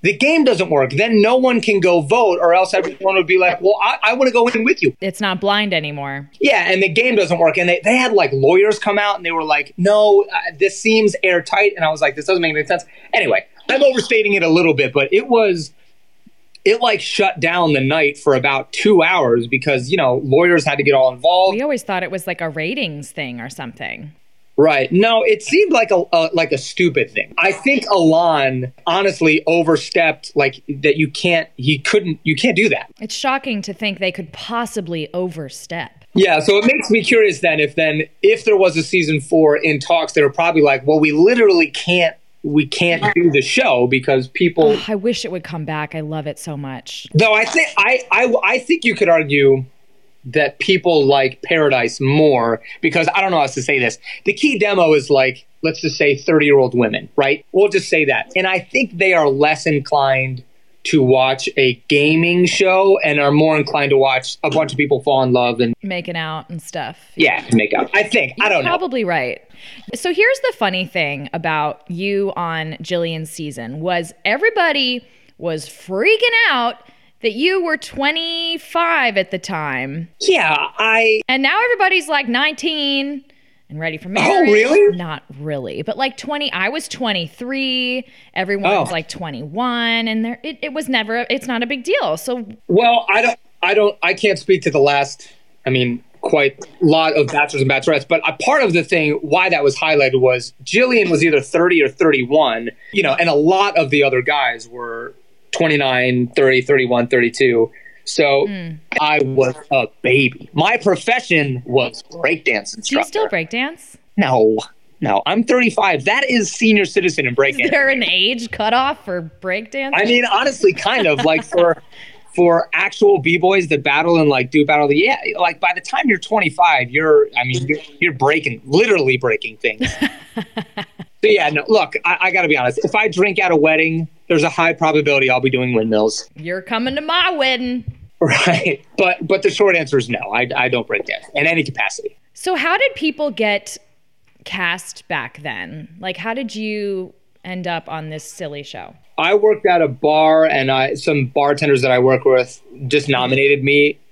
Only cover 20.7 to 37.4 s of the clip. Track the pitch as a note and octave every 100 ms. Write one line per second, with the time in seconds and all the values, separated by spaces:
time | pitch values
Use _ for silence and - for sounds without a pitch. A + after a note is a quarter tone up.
20.7 | C#3+ C#3 C#3 C3 B2 D3+ F3+ F#3+ G3+ C#4+
21.7 | C4 - F#3 F3+ F#3 F#3 F3 E3 D3+ D#3+
22.7 | C#4 G#3 D3 C#3 - C#3 A#2+ A#2+ - C3
23.7 | - A2+ A#1 D3+ - - - - - D3+
24.7 | C#3+ C3 F3+ A3 A3+ A3+ G#3+ - D#4 G4+
25.7 | C4+ A3+ F#3 F3 E3+ D#3+ E3+ D#3+ D#3+ -
26.7 | - F3+ C#3 A2+ G#2+ - - F3 F#3+ C4+
27.7 | C#4 - G3+ E3 D#3+ E3+ D3+ C3+ C3 B2+
28.7 | - - F3 G3 - D#3+ D#3 - E3+ D#3+
29.7 | D#3+ - F#3 E3 - - - C3+ B2+ -
30.7 | C#3 D3 D3 D#3 - F3 E3 D#3 - B2+
31.7 | D3+ - G#3 F3+ D#3 - D3 B3 F#3 D#3
32.7 | - - _ G#3+ - C4+ C4+ C4+ G#3+ G3
33.7 | F#3+ G#3+ F3+ F#3+ F#3 E3 - - A#3 A#3
34.7 | A3 E3+ E3+ D3 F3+ F3+ D#3+ C#3 - -
35.7 | E3+ C#3 - - F#3 F#3+ D#3 D#3 G3+ A3+
36.7 | D4 - A3 F3 A#3 G#3 D3